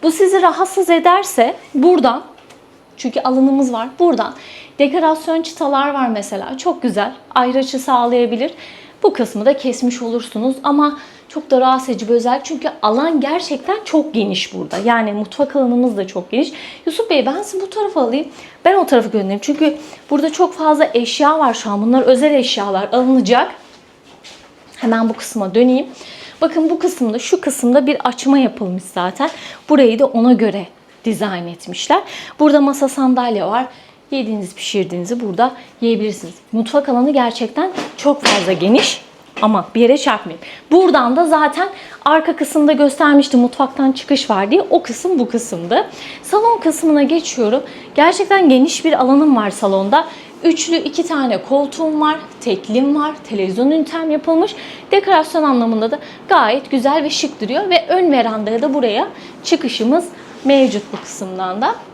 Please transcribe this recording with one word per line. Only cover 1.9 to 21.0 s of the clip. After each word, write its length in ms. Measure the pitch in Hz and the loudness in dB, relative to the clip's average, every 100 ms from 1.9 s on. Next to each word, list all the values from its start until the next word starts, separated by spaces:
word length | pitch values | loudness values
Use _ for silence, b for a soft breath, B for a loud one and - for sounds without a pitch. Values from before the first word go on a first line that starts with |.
| 359 262 254 - - - - _ _ _ _ | 4 2 0 -8 -20 -20 -20 _ _ _ _
çünkü 220 | 254 247 | -6 -4
alanımız 540 | 254 262 269 269 269 | 0 2 4 4 0
var, 160 | 233 240 - | -2 -8 0
buradan 340 | 349 262 214 - B B B - | 2 2 -2 -6 B B B -2
dekorasyon 640 | 277 311 320 320 320 330 | 0 2 0 0 -2 -4
çıtalar 520 | 330 - 294 277 285 | -4 -4 -2 0 0
var 140 | 277 254 | -2 -2
mesela. 500 | 214 202 196 196 262 | -4 -6 -8 -8 -6
Çok 240 | 359 339 | -4 -2
güzel, 320 | 247 196 208 254 - - | -2 -2 -4 -8 -6 -2
ayrı 220 | 247 254 | 0 0
açı 220 | 262 262 | -2 -6
sağlayabilir. 720 | 262 262 240 247 240 226 277 - B B B B | 0 0 2 2 0 0 -4 -6 B B B B
Bu 100 | 415 | 0
kısmı 320 | 403 226 208 214 | 0 -4 -2 0
da 120 | 277 | 0
kesmiş 440 | 262 240 247 240 | -2 -2 -2 -4
olursunuz 540 | 233 233 233 214 240 269 | -6 -6 -6 -4 -4 -2
ama 360 | 285 285 294 294 B B B | 0 2 2 -2 B B B
çok 220 | 311 302 | -14 0
da 100 | 262 | 2
rahatsız 280 | 262 262 262 | 4 2 -2
edici 200 | 214 214 | -6 0
bir 40 | |
özellik. 320 | 240 233 269 - | 0 0 -2 -4
Çünkü 240 | 320 311 - | -8 -8 -4
alan 400 | 214 226 311 320 | -2 0 0 0
gerçekten 560 | 269 330 339 285 302 415 427 | 0 -4 -4 -8 -4 -6 -2
çok 280 | 320 294 | -2 0
geniş 400 | 233 202 185 - | -2 -2 -4 -6
burada. 240 | 185 156 185 208 | -10 -8 -4 0
Yani 280 | 233 220 | 0 0
mutfak 420 | 208 208 - 277 285 | -4 -8 -4 -2 0
alanımız 420 | 254 240 247 202 | 0 2 0 -2
da 100 | 185 | -6
çok 240 | 190 185 | -8 -6
geniş. 200 | 226 320 B B B - | -4 -4 B B B -8
Yusuf 240 | 320 453 | -4 0
Bey, 160 | 311 240 | 0 0
ben 160 | 320 | -2
sizi 200 | 403 381 | -6 -8
bu 60 | 381 | -8
tarafa 320 | 427 403 339 | -4 -4 -2
alayım. 260 | 240 254 311 B B B 330 | -2 -2 -6 B B B 2
Ben 100 | 381 | 2
o 100 | 339 | 4
tarafa 240 | 254 226 | 2 2
göndereyim. 300 | 220 190 202 | -2 -2 -6
Çünkü 340 | - 294 311 294 B B - | -4 0 0 -2 B B -4
burada 220 | 294 311 | -2 -2
çok 220 | 311 359 | 0 -2
fazla 360 | - 311 302 311 | 0 0 2 2
eşya 460 | 240 | 0